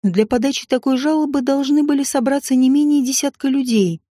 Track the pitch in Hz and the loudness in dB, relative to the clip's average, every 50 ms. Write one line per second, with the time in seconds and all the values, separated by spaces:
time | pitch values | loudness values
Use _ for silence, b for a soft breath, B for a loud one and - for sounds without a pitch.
0 | - 196 170 196 214 - 254 247 220 285 277 - - _ 254 254 - 269 262 247 | -2 0 0 0 0 0 0 0 0 -2 -2 -4 -4 _ -4 -2 0 0 -2 0
1 | 269 302 311 311 302 294 277 285 254 269 277 277 277 262 294 302 294 294 285 277 | 0 0 0 0 -2 -2 -2 -2 0 0 -2 -2 0 0 0 2 2 0 0 -2
2 | 277 - - 269 233 269 277 285 - - 262 254 262 262 269 285 294 294 294 285 | -2 -2 -2 -2 0 0 -2 -2 -2 0 2 2 4 4 4 2 2 2 2 2
3 | 254 247 269 - - - _ _ - 269 262 277 262 247 226 214 196 175 165 160 | 0 0 -2 -2 -4 -4 _ _ -2 -2 0 0 0 0 2 2 2 0 -2 -6
4 | _ _ _ | _ _ _